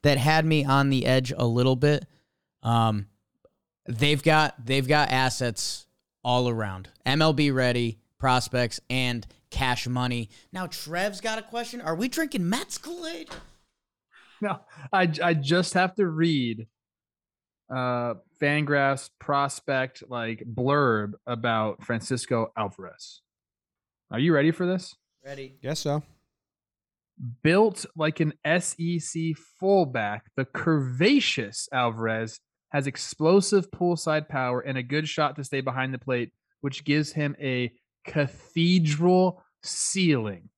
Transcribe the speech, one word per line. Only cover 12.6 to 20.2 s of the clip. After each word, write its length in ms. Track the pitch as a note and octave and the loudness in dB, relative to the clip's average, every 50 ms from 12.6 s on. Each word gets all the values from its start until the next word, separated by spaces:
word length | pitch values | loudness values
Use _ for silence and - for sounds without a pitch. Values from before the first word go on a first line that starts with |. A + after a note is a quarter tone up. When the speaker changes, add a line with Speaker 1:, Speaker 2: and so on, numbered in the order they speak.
| G4 - - | -4 -8 -12
Speaker 1:
Kool-Aid? 520 | - - D4 F4 F4 E4+ D#4+ E4+ E4+ D#4+ - - - - - _ _ _ _ _ _ _ _ _ _ _ _ _ - - _ _ _ | -12 -10 -12 -12 -10 -10 -10 -10 -12 -14 -16 -16 -18 -18 -20 _ _ _ _ _ _ _ _ _ _ _ _ _ -20 -20 _ _ _
Speaker 2:
No, 180 | G#3 G3+ F#3+ - _ _ - - C#3+ - | -4 -4 -4 -6 _ _ -20 -20 -10 0
I, 180 | - F#3+ F#3 F3 D3+ D3+ F3 | 2 2 2 2 2 0 2
I 100 | F3 E3+ | 2 2
just 380 | D#3 C#3 C3+ E3 F3+ F3+ - - | 2 2 2 2 2 2 2 2
have 200 | F#3 F#3 F#3 F#3 | 2 2 2 2
to 100 | - G3+ | 0 0
read, 640 | F3 D#3 D#3 E3 E3+ D#3 C#3+ B2 A#2 A2+ G#2+ A2 _ _ _ _ _ _ _ _ _ _ _ _ _ _ _ _ _ _ _ _ _ B2+ | 0 2 2 2 2 2 2 0 -2 -4 -6 -10 _ _ _ _ _ _ _ _ _ _ _ _ _ _ _ _ _ _ _ _ _ -6
uh, 420 | C3 B2+ B2+ B2 B2 A#2+ A#2+ A2+ F#2+ _ _ _ _ | -4 -2 -2 -2 -2 -2 -4 -6 -8 _ _ _ _
Fangraphs 680 | D3+ C#3+ D3 D3+ D3+ C#3 D3 C#3+ C#3 C#3 C#3 C3 - - _ _ | 0 2 2 2 0 2 2 2 2 2 0 -2 -6 -16 _ _
prospect, 840 | - - C#3+ C#3 C#3+ C#3 - - _ - C#3 C3 C3 C3 _ - - - | -4 -2 0 0 0 -2 -4 -8 _ -2 -2 -2 -2 -4 _ -18 -16 -10
like, 340 | B2+ A#2+ | -8 -6